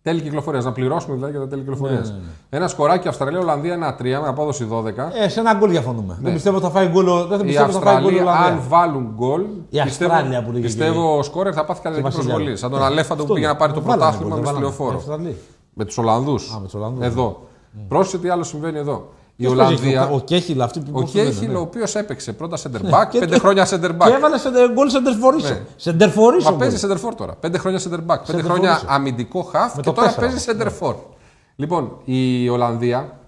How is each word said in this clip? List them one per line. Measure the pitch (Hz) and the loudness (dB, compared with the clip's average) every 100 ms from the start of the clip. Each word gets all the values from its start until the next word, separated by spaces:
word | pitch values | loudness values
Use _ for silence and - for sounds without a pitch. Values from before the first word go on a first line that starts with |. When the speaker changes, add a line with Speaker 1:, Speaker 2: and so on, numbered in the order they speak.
Speaker 1:
Τέλη | 165 165 | -2 -4
κυκλοφορίας. | 147 147 147 135 | -2 -6 -2 -2
Να | 123 | -2
πληρώσουμε | 117 127 165 - | -2 -2 -2 -4
δηλαδή | 131 139 | -6 -6
για | 143 | -6
τα | 135 | -6
τέλη | 139 | -8
κυκλοφορίας. | 135 135 139 123 110 | -6 -4 -2 -2 -4
Speaker 2:
Ναι, | |
ναι, | 101 | -10
ναι. | 85 80 _ 143 | -14 -18 _ -4
Speaker 1:
Ένα | 175 | -4
σκοράκι | - 147 180 180 | 0 2 2 0
Αυστραλία-Ολλανδία | - 135 175 170 147 165 | -4 -4 -2 -2 -2 -2
ένα | 175 156 | -4 -6
τρία | 131 123 135 | -4 -4 -2
με | 147 | -2
απόδοση | 131 151 135 | -2 -4 -2
δώδεκα. | 113 113 110 92 147 254 | -4 -4 -4 -6 -6 -2
Speaker 2:
Ε, | 202 | -2
σε | 220 | 2
ένα | 226 | 2
γκολ | 208 208 | 4 4
διαφωνούμε. | 170 123 113 98 | 2 0 -4 -6
Speaker 1:
Ναι. | 90 | -6
Speaker 2:
Δεν | 139 | -4
πιστεύω | 165 196 190 | 0 0 0
θα | 180 | 0
φάει | 180 180 | 2 2
γκολ | 175 185 | 4 4
ο, | 175 175 | 2 0
δεν | 202 | -2
Speaker 1:
Η | |
Speaker 2:
πιστεύω | 196 143 - | 0 2 2
θα | 185 | 4
φάει | 202 190 | 4 4
γκολ | 185 | 4
η | 180 | 4
Speaker 1:
Αυστραλία, | |
Speaker 2:
Ολλανδία. | 180 170 180 | 4 4 4
Speaker 1:
αν | 165 127 | 2 2
βάλουν | 170 170 139 117 | 4 4 0 -6
γκολ, | 107 127 156 214 202 156 | -4 -2 -2 -4 -10 -4
Speaker 2:
Η | 143 | -2
Speaker 1:
πιστεύω, | 135 131 175 | -2 0 2
Speaker 2:
Αυστραλία | 165 135 123 | 2 2 -2
που | 113 | -2
λέγεται. | 120 117 | -4 -2
Speaker 1:
πιστεύω | 107 160 160 165 151 | 0 0 2 2 0
ο | |
σκόρερ | 139 170 196 | 0 -2 -2
θα | 156 | -2
πάθει | 156 175 | -4 -4
Speaker 2:
Και | 165 | -4
Speaker 1:
καρδιακή | 156 135 | -4 -2
Speaker 2:
Βασιλιά. | - 127 | -2 -2
Speaker 1:
προσβολή. | 117 - 98 | -2 -2 -4
Σαν | 127 | -4
τον | 139 | 0
Speaker 2:
Ε, | |
Speaker 1:
Αλέφαντο | 135 151 151 | 2 2 0
που | 156 | -2
Speaker 2:
αυτό | 147 | 0
Speaker 1:
πήγε | 190 | 0
να | 151 | 0
Speaker 2:
είναι. | 147 | 2
Speaker 1:
πάρει | 156 | 2
το | 151 | 2
Speaker 2:
Βάλανε | 165 220 | 0 4
Speaker 1:
πρωτάθλημα | 160 110 - | 4 2 -4
Speaker 2:
γκολ, | 156 | -2
Speaker 1:
με | |
στη | 143 | -2
Speaker 2:
βάλανε. | 143 | -2
Speaker 1:
Λεωφόρο. | 139 139 131 | -4 -4 -4
Speaker 2:
Οι | |
Αυστραλοί. | 87 139 151 170 98 - _ _ | -4 -6 -8 -8 -10 -16 _ _
Speaker 1:
Με | - | -6
τους | 104 - | -4 0
Ολλανδούς. | 113 113 139 127 - | 2 2 2 -2 -4
Speaker 2:
Α, | 110 | -12
με | |
τους | 95 | -10
Ολλανδούς. | 104 107 127 | -8 -8 -4
Speaker 1:
Εδώ. | 123 117 117 - - _ _ | -2 0 -2 -4 -18 _ _
Speaker 2:
Μμ. | 107 101 | -18 -2
Speaker 1:
Πρόσεχε | 147 190 185 | 0 0 -2
τι | 180 | -2
άλλο | 175 | -2
συμβαίνει | 160 151 160 151 | -4 -6 -6 -6
εδώ. | 143 113 - - _ | -6 -6 -10 -20 _
Η | - | -4
Speaker 2:
Ποιος | 127 127 | 0 4
παίζει | 131 | 4
Speaker 1:
Ολλανδία. | 131 135 135 | 4 2 2
Speaker 2:
εκεί, | 139 | 2
ο, | |
ο | 139 | 0
Κέχιλ, | - 175 175 135 | 0 0 0 -2
αυτή | 117 170 | -2 -4
που | 143 | -6
Speaker 1:
Ο | 135 | -4
Speaker 2:
πώς | 127 | -2
το | 202 | 0
λένε, | 139 | 0
Speaker 1:
Κέχιλ, | 104 117 | -2 -4
Speaker 2:
ναι. | 175 | -4
Speaker 1:
ο | |
οποίος | 165 233 208 | -4 -6 -4
έπαιξε | 214 208 - - | -4 -6 -10 -10
πρώτα | 104 165 165 | -10 -8 -8
center | 147 117 | -8 -4
Speaker 2:
Ναι, | 95 | 4
Speaker 1:
back, | 175 214 | 4 4
Speaker 2:
και | 240 | 2
Speaker 1:
πέντε | 170 | 4
Speaker 2:
το-, | 180 | 4
Speaker 1:
χρόνια | 190 196 | 6 4
center | 185 190 175 165 | 2 2 -2 4
back. | 185 | 6
Speaker 2:
και | |
έβαλε | 269 302 277 | 6 4 2
center-, | 269 247 247 | 2 4 4
γκολ | 233 277 | 4 2
σεντερφορίσο. | 269 262 220 254 302 147 | 2 2 4 4 4 -2
Speaker 1:
Ναι. | 104 104 | -4 -8
Speaker 2:
Σεντερφορίσο | - - 165 196 196 226 349 - | -8 -2 4 4 8 6 6 4
Speaker 1:
Μα | 147 | 4
παίζει | 254 233 202 | 0 0 -2
Speaker 2:
γκολ. | 190 | -2
Speaker 1:
center | 233 | -4
for | - | -8
τώρα. | 95 - | -10 -6
Πέντε | 165 180 | -4 -2
χρόνια | 190 185 | -2 -4
center | 175 | -4
back. | 170 | -6
Πέντε | 165 160 | -2 -2
Speaker 2:
Σεντερφορίσο. | - 170 165 | 0 -2 0
Speaker 1:
χρόνια | 180 185 160 123 | 2 4 2 2
αμυντικό | 139 135 120 117 185 170 | 0 0 -4 -6 -6 -2
half | |
Speaker 2:
Με | 151 233 | 0 0
Speaker 1:
και | 143 | -2
Speaker 2:
το | 151 | -2
Speaker 1:
τώρα | 156 226 | 2 2
Speaker 2:
τέσσερα. | - 240 | 2 -2
Speaker 1:
παίζει | 247 240 | -2 -4
center | 214 | -2
Speaker 2:
Ναι. | 214 - 156 | -4 -4 -6
Speaker 1:
for. | 107 - - _ _ _ | -6 -12 -20 _ _ _
Λοιπόν, | - 147 175 117 - | -10 -4 -2 -4 -10
η | - 131 131 127 123 | -4 0 0 0 0
Ολλανδία | 120 120 117 120 123 143 - | 0 0 0 0 -2 -6 -16